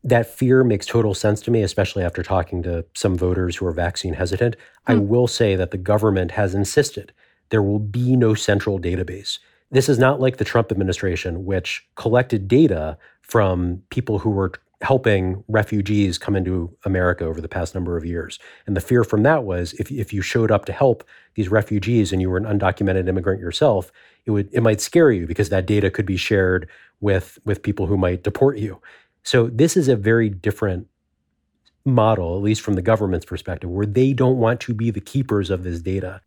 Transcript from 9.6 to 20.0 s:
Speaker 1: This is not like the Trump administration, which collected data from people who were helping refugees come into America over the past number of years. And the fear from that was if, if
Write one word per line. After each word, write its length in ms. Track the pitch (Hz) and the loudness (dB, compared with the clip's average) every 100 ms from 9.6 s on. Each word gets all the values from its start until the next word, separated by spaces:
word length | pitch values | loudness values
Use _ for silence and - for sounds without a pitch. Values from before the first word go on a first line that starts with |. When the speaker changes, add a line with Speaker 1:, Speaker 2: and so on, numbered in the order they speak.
| _ | _
Speaker 1:
This 200 | 131 131 | 0 2
is 100 | 123 | 4
not 200 | 131 143 | 4 4
like 180 | 131 127 | 0 0
the 60 | |
Trump 280 | 107 120 107 | -2 0 0
administration, 760 | 95 95 90 98 85 92 85 92 | -2 -2 -2 -2 -4 -6 -8 -4
which 400 | 95 - - _ - | -4 -4 -10 _ -6
collected 520 | 117 123 127 110 98 | 0 0 0 -4 2
data 500 | 123 156 85 78 80 _ _ | 4 4 2 -4 -10 _ _
from 640 | _ 113 98 90 87 90 _ | _ 0 2 0 -2 -6 _
people 300 | - - 104 | -8 -4 -2
who 120 | 110 | 0
were 220 | 98 95 - _ _ | 0 -2 -6 _ _
helping 640 | - 131 123 101 92 95 - | 0 2 2 2 0 -4 -2
refugees 720 | 107 104 107 95 104 98 87 | -2 0 -2 0 2 0 -2
come 180 | - 101 | -2 -2
into 400 | 90 92 85 - | -2 -4 -4 -8
America 400 | - 95 90 87 82 | -4 0 0 0 -4
over 140 | 80 | -6
the 80 | 82 | -8
past 280 | 95 82 95 | -6 -6 -6
number 200 | 87 85 | -4 -4
of 80 | |
years. 360 | 82 85 - - - - - | -4 -8 -8 -14 -20 -20 -6
And 100 | 98 | -6
the 60 | |
fear 220 | - 123 | 2 2
from 200 | 107 107 | 2 2
that 200 | 120 156 | 4 2
was 300 | 110 90 85 | 0 -4 -6
if, 180 | - - | -8 -8
if 200 | 135 | -6